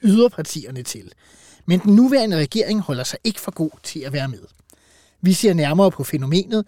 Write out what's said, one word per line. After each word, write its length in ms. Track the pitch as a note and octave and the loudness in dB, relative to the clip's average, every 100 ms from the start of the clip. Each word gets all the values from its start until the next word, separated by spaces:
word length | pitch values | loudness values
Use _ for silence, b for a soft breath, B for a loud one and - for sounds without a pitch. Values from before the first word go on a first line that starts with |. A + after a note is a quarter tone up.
yderpartierne 800 | A3 G#3+ A#3+ - D3 D#3 A#2 C3 | 2 4 4 0 -10 -10 -12 -12
til. 300 | A#2+ A2 F2+ - b b b b - | -12 -14 -18 -20 b b b b -2
Men 120 | F3+ | 0
den 140 | G#3 G#3 | 4 6
nuværende 400 | B3+ C4+ A3 D#3+ | 6 2 0 -2
regering 440 | D3 A3 - G#3+ | -2 -2 -2 -2
holder 240 | D#3+ B2+ | -4 -6
sig 140 | - - | -6 -6
ikke 160 | A3+ - | -6 -6
for 100 | - | -10
god 200 | - D#3 - | -6 -6 -8
til 180 | - D#3+ | -14 -12
at 120 | C3+ | -8
være 160 | C#3 B2+ | -6 -6
med. 120 | G#2 - _ _ b b b b b | -10 -18 _ _ b b b b b
Vi 100 | F3+ | 0
ser 220 | F#3 G#3+ | 2 2
nærmere 360 | E3+ C#3+ E3+ G3 | 2 2 2 2
på 140 | - | 2
fænomenet, 600 | C3 D3 C3+ F3 G3 A3 | -6 -6 -2 -2 0 -4